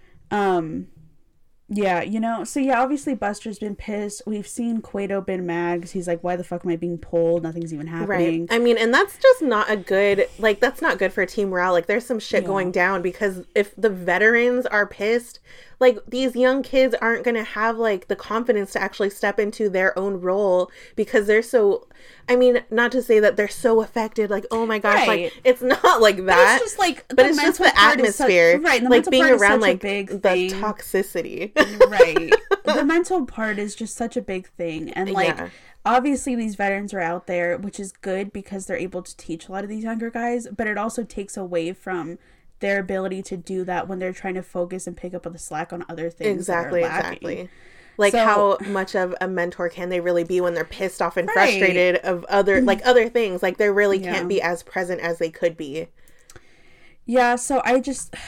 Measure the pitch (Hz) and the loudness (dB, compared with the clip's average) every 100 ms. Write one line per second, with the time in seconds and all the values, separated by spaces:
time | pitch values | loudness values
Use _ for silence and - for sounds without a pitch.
0 | _ - - 208 196 175 160 170 - - | _ -20 -8 -2 0 0 -2 -10 -12 -20
1 | - _ _ _ _ _ _ 208 196 175 | -20 _ _ _ _ _ _ -2 0 0
2 | - 220 226 226 - 294 269 240 262 285 | -2 -4 -4 -4 -6 -2 0 2 0 -2
3 | 294 233 208 208 226 202 214 196 - 208 | -4 -4 -4 -6 -10 -10 -10 -10 -8 -8
4 | 208 - - 208 202 - 233 226 - 202 | -8 -10 -10 -8 -8 -8 -4 -4 -6 -8
5 | 196 196 185 185 175 170 175 175 180 190 | -4 -4 -4 -6 -4 -4 -4 -4 -6 -8
6 | 175 170 175 180 180 175 180 165 175 170 | -4 -4 -4 -6 -6 -8 -4 -4 -4 -8
7 | - 170 165 170 165 170 165 151 160 165 | -4 0 2 0 -2 -8 -8 -10 -8 -8
8 | 196 185 170 165 170 233 240 233 226 277 | -2 0 2 0 -2 0 2 2 4 2
9 | - - 523 508 285 214 208 214 180 190 | 2 4 4 4 2 0 0 -2 0 2
10 | 202 196 - - 220 202 262 - 320 185 | 4 2 0 2 0 2 0 0 -2 0
11 | 196 208 185 - 196 185 185 175 170 214 | -2 0 -2 -2 -2 0 2 0 2 -2
12 | 240 226 - 202 190 196 180 185 180 190 | -2 -6 -2 -2 0 -2 -2 0 2 0
13 | 180 - 202 185 - 214 202 - 214 185 | -4 -4 -4 -4 -4 -2 -2 0 -2 -2
14 | 175 180 214 233 240 247 254 208 202 - | -2 2 4 4 2 0 0 -2 -2 -4
15 | 208 240 240 - _ - - - 254 208 | -2 -2 -4 -20 _ -20 -20 2 4 4
16 | - 247 262 233 254 277 262 269 262 233 | -6 -4 -2 2 2 2 0 2 2 2
17 | 226 233 240 226 226 208 226 226 226 190 | 0 0 -2 -4 -6 -4 -2 0 -2 -2
18 | - 196 - 220 247 208 196 202 196 - | -4 -8 -4 -6 0 -2 -2 -4 -6 -4
19 | 202 - 202 202 208 - 208 208 196 185 | -4 -2 -2 0 -4 -2 -2 0 0 0
20 | 196 190 180 196 202 180 185 - - - | -4 -4 -2 0 2 2 0 -8 -14 -6
21 | 208 226 208 214 233 240 202 - - - | 0 0 2 2 2 2 2 0 -6 -20
22 | - - - 247 247 240 - 220 240 254 | -20 -20 0 4 6 4 0 0 0 0
23 | 240 214 208 202 202 - 233 226 214 233 | 2 4 6 2 -4 0 2 2 2 -4
24 | 220 - 208 196 - 226 226 214 208 208 | -4 -4 -2 -4 -4 -4 -2 0 2 2
25 | 226 196 170 - 254 247 247 - 349 240 | 2 0 -2 0 2 2 2 4 4 6
26 | 214 196 190 175 202 254 440 - 359 262 | 6 4 4 6 8 6 0 0 0 -2
27 | - 262 285 294 262 349 339 202 214 269 | -2 4 4 6 2 4 2 6 6 6
28 | 226 202 262 180 170 180 330 247 247 240 | 2 2 4 6 6 6 4 2 6 4
29 | - 262 269 233 202 220 202 185 202 202 | 6 4 6 6 6 4 2 0 -2 -6
30 | 196 190 196 180 185 196 214 208 - 190 | -6 0 2 2 -2 -4 -6 -6 -4 -4
31 | 202 175 - - 208 302 294 - 254 202 | -2 -6 -8 -10 -4 0 0 6 4 8
32 | 165 160 165 453 - 403 - 311 285 339 | 4 4 2 2 2 -2 0 0 2 2
33 | 359 370 254 - 220 208 208 - 226 - | 2 -2 -2 -6 -4 -4 -6 -8 -12 -8
34 | 220 240 196 190 190 - 170 160 - - | -6 -6 -6 -10 -10 -10 -8 -6 -8 -6
35 | 190 190 175 156 - - - - 208 247 | -4 -2 -2 -2 -10 -16 -20 -8 0 0
36 | 285 269 277 240 220 196 202 196 202 196 | 0 -2 -4 -4 -6 -4 -4 -2 -6 -6
37 | 170 180 - 175 175 175 196 - 190 - | -4 -6 -4 -4 -2 -4 -6 -12 -14 -10
38 | 196 190 196 202 - 196 190 185 185 180 | -6 -6 -6 -10 -12 -12 -8 -6 -6 -8
39 | - - - 165 - 190 202 214 226 226 | -12 -18 -12 -12 -10 -10 -8 -8 -6 -6
40 | 233 233 240 240 233 208 214 202 226 - | -6 -4 -4 -4 -6 -6 -4 -2 -4 -6
41 | 208 - 196 208 180 175 165 190 190 180 | -8 -10 -10 -10 -6 -4 -4 -8 -8 -8
42 | 160 175 _ _ - - 202 196 190 190 | -8 -12 _ _ -20 -8 -4 -2 -2 -6
43 | 190 190 - 185 165 185 180 175 180 185 | -4 -8 -10 -12 -8 -6 -4 -6 -6 -6
44 | 185 185 190 185 180 180 175 185 180 170 | -8 -8 -8 -8 -8 -6 -6 -6 -12 -12
45 | 180 180 170 170 - 156 170 175 175 170 | -12 -12 -12 -14 -10 -10 -8 -10 -12 -8
46 | 170 - 214 185 180 170 170 175 165 185 | -8 -4 -4 -4 -2 -4 -2 -2 -2 -2
47 | - - 175 185 180 - - - - - | -6 -8 -10 -10 -12 -18 -20 -20 -20 0
48 | 202 233 220 208 202 190 196 196 190 196 | 2 4 4 4 4 2 -2 -4 -2 -2
49 | 180 - 185 185 175 - 175 180 180 180 | -2 -4 -4 -2 -4 -4 -6 -6 -4 -2
50 | 175 175 170 175 180 170 156 - 190 - | 0 0 0 0 0 -2 -6 -6 -8 -4
51 | 175 185 190 453 240 196 190 180 180 175 | -4 -2 -2 2 4 4 2 4 2 2
52 | 190 175 - 202 196 196 247 226 247 247 | -2 -6 0 2 4 4 2 2 4 4
53 | 226 233 214 180 185 185 208 196 202 190 | 4 0 -2 -2 -4 0 2 4 2 0
54 | 185 185 180 196 170 170 - 202 180 180 | -2 -4 -2 -2 -2 -4 -6 -8 -6 -4
55 | 170 165 165 - 170 165 147 156 170 _ | -4 -4 -6 -2 -4 -4 -12 -10 -12 _
56 | - - _ - - _ - - - - | -20 -20 _ -20 -20 _ -20 -20 -20 -20
57 | - 247 240 240 - 262 - 254 269 254 | 0 2 4 2 0 -2 2 0 0 -8
58 | - - | -10 -14